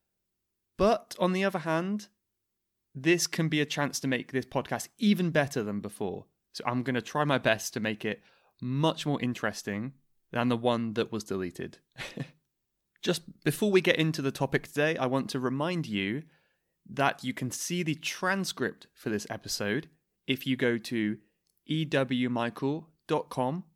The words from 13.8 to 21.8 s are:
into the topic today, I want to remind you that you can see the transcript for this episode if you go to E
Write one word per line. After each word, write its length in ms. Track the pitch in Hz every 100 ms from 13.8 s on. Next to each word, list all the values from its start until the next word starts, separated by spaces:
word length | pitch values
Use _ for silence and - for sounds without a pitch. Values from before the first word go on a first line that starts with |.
| 175 -
into 260 | 160 156
the 80 | 135
topic 340 | 131 135 143
today, 340 | - 147 151 165
I 80 | 127
want 240 | 135 127
to 100 | 139
remind 480 | 127 135 160 175 123
you 360 | 101 98 123 160 _ _ _ _ _ -
that 340 | 135 139 -
you 100 | 127
can 160 | 123 127
see 320 | - - 175
the 140 | 165 151
transcript 920 | - - 180 196 185 - 117 - -
for 160 | _ -
this 160 | 104 -
episode 580 | 107 107 - 101 117 - _ _ _ -
if 180 | 131 -
you 120 | 127
go 200 | 127 117
to 400 | - 120 107 107 _ _ _ _ -
E 180 | 156